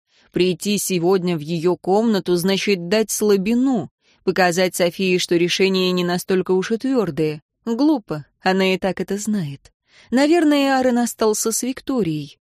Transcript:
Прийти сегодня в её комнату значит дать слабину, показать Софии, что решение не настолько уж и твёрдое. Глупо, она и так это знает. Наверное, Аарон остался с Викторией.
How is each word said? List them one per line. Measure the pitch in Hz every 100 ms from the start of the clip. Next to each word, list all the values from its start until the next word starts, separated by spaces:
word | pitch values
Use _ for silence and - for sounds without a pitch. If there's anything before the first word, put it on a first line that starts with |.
| _ _ _
Прийти | 165 185 165 202 208
сегодня | - 180 170 196 175 170
в |
её | 147 170 175 170
комнату | - 202 233 196 175
значит | 175 185 196 - 190 170
дать | 214 220
слабину, | - 214 202 185 240 262 240 127 _ _ _
показать | - 180 180 170 185
Софии, | - 175 - 190 180
что | - 170
решение | 175 - 190 190 185
не | 180
настолько | 175 175 - 190 180
уж | 190 185
и | 226
твёрдое. | 262 262 180 147 156 151 _ _
Глупо, | 233 233 294 285 - 151 - _
она | 190 190 190
и | 185
так | 190 180
это | 180 202
знает. | 208 208 147 139 _ _ _ _ -
Наверное, | 240 294 349 311 285 277 262
Аарон | 254 240
остался | 233 - 220 214 226
с | 220
Викторией. | 247 269 - 262 165 151 147 -